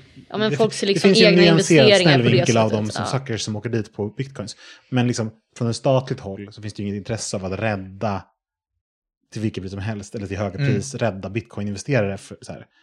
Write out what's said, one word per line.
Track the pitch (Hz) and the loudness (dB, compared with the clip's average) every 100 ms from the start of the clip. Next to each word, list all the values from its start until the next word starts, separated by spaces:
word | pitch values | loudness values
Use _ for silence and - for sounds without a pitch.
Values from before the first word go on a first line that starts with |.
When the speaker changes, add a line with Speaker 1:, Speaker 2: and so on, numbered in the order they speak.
| - - - | -20 -20 -10
Speaker 1:
Ja, | 202 | -4
men | 214 | -2
Speaker 2:
det | 147 | 0
Speaker 1:
folks | 220 - | -2 0
Speaker 2:
fin-, | 202 | -2
Speaker 1:
liksom | 190 196 | 2 4
Speaker 2:
det | |
finns | 180 | 6
ju | 208 | 6
en | 175 | 8
Speaker 1:
egna | |
Speaker 2:
nyanserad | 175 165 - 156 165 | 6 6 6 6 8
Speaker 1:
investeringar | 196 175 | 6 6
Speaker 2:
snäll | 135 | 4
Speaker 1:
på | 117 | 4
det | 117 | 4
Speaker 2:
vinkel | 127 113 | 4 2
av | 110 | 2
Speaker 1:
sättet, | 107 | 0
Speaker 2:
dem | 107 | -2
som | - 98 | -4 -4
Speaker 1:
ja. | 135 | -4
Speaker 2:
suckers | 127 110 | -4 -6
som | - 107 | -6 -6
åker | 117 | -4
dit | 113 104 | -4 -4
på | - 104 | -6 -8
bitcoins. | - 135 - 101 - - - _ | -6 -10 -10 -12 -14 -20 -20 _
Men | 127 123 | 0 0
liksom, | 117 110 - _ - | -2 -6 -10 _ -6
från | 117 | -4
ett | 113 | -2
statligt | 147 131 135 131 | 0 0 0 -6
håll | 101 98 101 | -8 -12 -14
så | - | -14
finns | 104 | -12
det | - | -8
ju | 101 | -6
inget | 101 | -6
intresse | 98 113 - 104 | -6 -8 -6 -6
av | |
att | 92 95 | -6 -4
rädda | 110 101 95 98 110 95 - _ _ _ _ _ _ _ _ _ _ | -4 -4 -8 -6 -4 -4 -8 _ _ _ _ _ _ _ _ _ _
till | 110 | -8
vilket | 107 98 | -6 -6
pris | 92 | -10
som | 98 | -8
helst, | 104 104 101 | -8 -8 -10
eller | 113 98 | -10 -8
till | 98 | -6
höga | 101 113 | -6 -2
Speaker 3:
Mm. | 139 | -2
Speaker 2:
pris, | 104 - | -2 -4
rädda | - 117 95 95 | -4 -4 -4 -6
bitcoin-investerare | 107 - - 104 98 - 131 98 95 | -8 -8 -8 -8 -8 -2 0 0 -4
för, | - - | -12 -18
så | - | -16
här, | 57 - _ | -16 -18 _